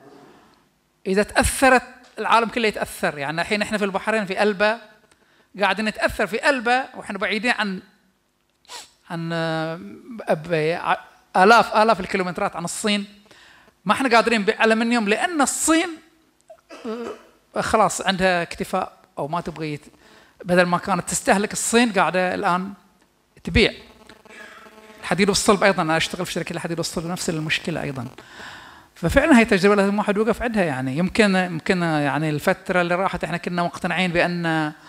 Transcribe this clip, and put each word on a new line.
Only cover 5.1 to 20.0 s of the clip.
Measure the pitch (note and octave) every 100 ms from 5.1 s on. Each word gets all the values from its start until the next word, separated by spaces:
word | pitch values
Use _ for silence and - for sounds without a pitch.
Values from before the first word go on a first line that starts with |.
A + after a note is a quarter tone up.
| _ _ _ _ -
قاعدين | F#3+ G3
نتأثر | G#3+ - B3 - G3+
في | G#3+ D#4
ألبا | C4 A3+ B3+ C4+ -
وإحنا | - G3
بعيدين | G3 G#3 A#3+
عن، | A3 G#3 F#3 - _ _ _ _ _ _ _ - - - _ -
عن، | E3+ E3
آه، | E3 E3 D#3+ D#3+ E3+ G3+ - - A3+ -
أب-، | E3+ E3+ D#3+ D#3 E3+ - F3+ - _ _ G3
آلاف، | G3 A3+ - G#3+
آلاف | A3+ F#3+
الكيلومترات | F#3 G3 F3+ F#3 G3 D#3+
عن |
الصين. | F3 - G#3+ G#3 G3+ - _ - - - _ _
ما | F3+
إحنا | G#3 C4+
قادرين | A3+ A3+ A3+
بألمنيوم | G3 - A3+ A3 A#3 A#3+ G3+
لأن | A3 F4+ E4
الصين، | B3+ - - D#4+ F4+ D#4+ _ _ _ _ _ D#5+ _ - A#3+ A#3 A#3 - - _ _ G#3+
آه، |
خلاص | - A3 F#3+ -
عندها | - F#3 F#3 F3
اكتفاء | E3 - F#3+ F#3 - - _ -
أو | C#3+
ما | E3+
تبغي | E3+ D#3 D#3
يت-، | D3 - _